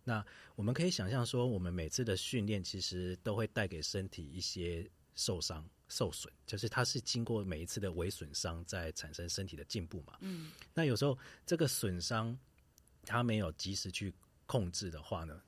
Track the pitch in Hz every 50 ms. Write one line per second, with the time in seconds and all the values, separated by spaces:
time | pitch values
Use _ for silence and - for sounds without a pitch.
0 | _ 123 117 107 104 - - - - - - - 101 110 131 151 170 185 175 -
1 | 98 92 127 131 120 113 - 123 120 127 113 95 90 87 87 87 - 117 - -
2 | 123 113 95 92 - - - 123 101 104 107 98 90 - - 98 - - 92 90
3 | 92 90 92 90 - 110 104 107 110 107 - 107 104 92 87 80 76 - - 101
4 | 95 98 - - 80 69 69 92 90 - - 92 87 87 85 82 - - - _
5 | _ _ - - - - 98 85 - - 90 78 78 - - _ _ - - -
6 | 117 90 - - - - - - - - - 98 117 110 - 127 123 - - 127
7 | - - - 120 117 113 117 107 101 92 82 76 85 90 - - 101 92 82 87
8 | 85 92 - - - 73 71 - - 92 85 85 85 - - 92 82 80 78 -
9 | - 78 78 - 87 85 - - 98 92 - 73 85 - - 110 87 82 - 87
10 | 71 - - - 185 190 185 165 160 160 - - - - - 165 165 143 120 104
11 | 135 143 127 - - - - - - - 175 160 160 131 - - - 101 90 87
12 | 87 - 123 110 113 117 123 131 - - _ - _ _ _ - - - - -
13 | - - - 120 123 120 110 107 98 82 78 - - 95 98 - - 95 - -
14 | 101 95 87 - - - _ _ _ - - 123 98 87 87 - 104 90 78 76
15 | 76 - - 85 82 78 76 85 -